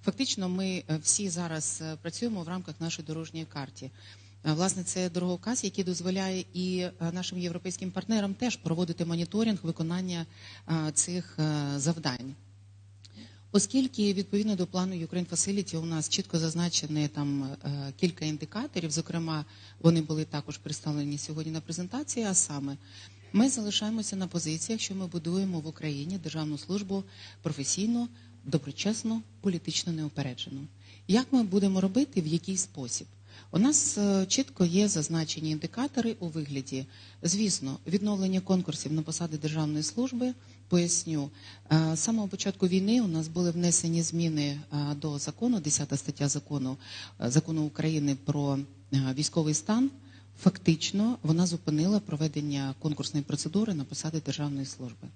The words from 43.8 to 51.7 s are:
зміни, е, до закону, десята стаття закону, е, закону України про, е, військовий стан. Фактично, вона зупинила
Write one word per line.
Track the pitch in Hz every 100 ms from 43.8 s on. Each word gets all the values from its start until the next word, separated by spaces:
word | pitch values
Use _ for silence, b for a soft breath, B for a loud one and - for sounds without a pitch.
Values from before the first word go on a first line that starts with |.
| 165 165
зміни, | 165 170 165 151 143 143 147
е, | 147 147
до | 143 156 143
закону, | 151 - 240 226
десята | 151 - 143 139
стаття | - - 143
закону, | 143 - 147 131 135 B B B -
е, | 110
закону | 135 - 160
України | 151 143 156 160 143 135
про, | 143 147 143 139 139 - -
е, | 135 131 131
військовий | 151 - 156
стан. | 151 - 220 269 - B B B -
Фактично, | - - - 160 - 196 226 247
вона | 151 165 180
зупинила | 170 -